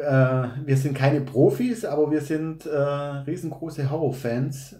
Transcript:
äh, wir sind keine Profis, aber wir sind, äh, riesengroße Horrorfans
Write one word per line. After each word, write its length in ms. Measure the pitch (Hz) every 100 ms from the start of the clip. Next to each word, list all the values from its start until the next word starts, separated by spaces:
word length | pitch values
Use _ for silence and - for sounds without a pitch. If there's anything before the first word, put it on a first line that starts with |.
äh, 680 | 147 131 127 131 127 139 139
wir 100 | 135
sind 200 | 139 131
keine 240 | 135 147
Profis, 640 | - 117 175 - 247 226
aber 260 | 165 147 147
wir 120 | 151
sind, 420 | 143 156 160 156
äh, 120 | 156 147
riesengroße 1120 | 143 143 143 139 139 180 160 - 165 147 135
Horrorfans 840 | 156 143 - 117 120 151 - - -